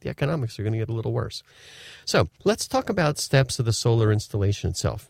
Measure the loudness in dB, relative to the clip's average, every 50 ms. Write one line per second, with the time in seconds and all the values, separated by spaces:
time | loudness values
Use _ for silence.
0 | -10 -10 -6 -4 -2 -2 -2 -2 -4 -6 -6 -4 -4 -2 -2 -2 -2 -4 -4 -4
1 | -4 -4 -2 -4 -4 -6 -8 -12 -16 _ _ -20 -20 -20 -20 -20 -20 -20 -20 -16
2 | -6 0 2 2 2 2 _ _ 0 0 0 0 -2 -2 -2 -2 0 0 0 0
3 | 2 0 0 -2 -2 2 4 4 4 4 0 -2 0 0 0 2 2 2 4 4
4 | 4 4 4 2 0 -2 -2 0 2 2 0 0 -2 -4 -4 -2 -2 -2 -2 -4
5 | -8 -16